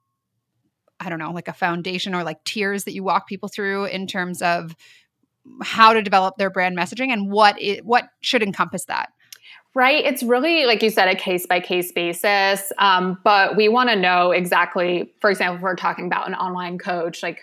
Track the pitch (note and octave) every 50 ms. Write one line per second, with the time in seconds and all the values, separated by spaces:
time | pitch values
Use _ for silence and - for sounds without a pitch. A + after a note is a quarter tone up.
0 | _ _ _ _ _ _ _ _ _ _ _ _ _ _ _ _ _ _ _ -
1 | E3+ F#3 E3+ D#3+ D#3+ D#3 E3+ F3 D#3+ - D#3 - G3 F3 E3+ F3 E3+ F#3 F#3 F3+
2 | - G3+ F#3 F3+ F3 D#3+ D#3 - - - - A3 G3+ G3 G3+ G3+ F#3+ - D#3+ G3
3 | F#3+ F#3+ F3 F#3 - - G3+ F#3+ - G3 - - G#3 G3 G3 G3 G3+ G3 - F#3+
4 | F#3+ F3+ - G3 F3+ F3+ F3+ F3 F3+ F3 E3+ F3 E3+ E3 E3 - _ - - _
5 | _ _ _ _ _ _ _ _ _ - - - - - - G3 A3 A3 A3+ A3+
6 | G#3 G#3 G3 F#3+ F#3 F#3+ F#3 - G3 G3 F#3 F#3+ F3+ F3+ F3+ F3+ E3+ F#3 - G#3+
7 | C4 C4 B3 G#3 G3+ G3 G3 G#3 G#3+ G#3 G3+ - - G3+ G3 - - G3 A#3 A#3+
8 | - - _ _ - - - B3 A3 G3+ F3 - F3+ F3 - F3+ - - - -
9 | - - _ _ _ _ - - _ - - - _ _ - C4 B3+ C4 D4 D4+
10 | - C#4+ C#4 C#4 B3 A#3 B3 B3 C4 E4 E4+ E4 D4 A#3+ A3+ G#3+ A3+ A3 F#3+ -
11 | G3 F#3 F#3+ F#3+ - G3+ F#3 F3+ F3+ - F3+ F3+ F3+ - F#3 F3+ F3 F3+ - F3+
12 | F3 E3+ E3+ - - G#3+ G3+ G3+ G3 G3 G3 G3 G3 - - - G3+ G3 F#3+ F#3
13 | F#3 F#3 F3+ - - A3+ G#3 G3+ G3 - - G3 G#3+ G#3 A3 B3 B3+ A#3+ A3+ G3+
14 | F3+ F3+ F3+ F3+ F3+ F3+ F3 F3+ F3+ F3 F#3 F3 F3 F3 - G3 F3 F3+ F3+ F3
15 | - - _ _ - G#3+ F#3+ F3+ G3+ F3+ F3+ F3 F3+ F#3+ F#3 F3+ - - F3 -
16 | F3+ F3+ F3 - - - F#3 F3+ F#3 F#3 F3+ F3+ F3+ F3 F3 F3+ - G3 F3+ F3
17 | E3 E3+ D#3+ - - F3 E3+ -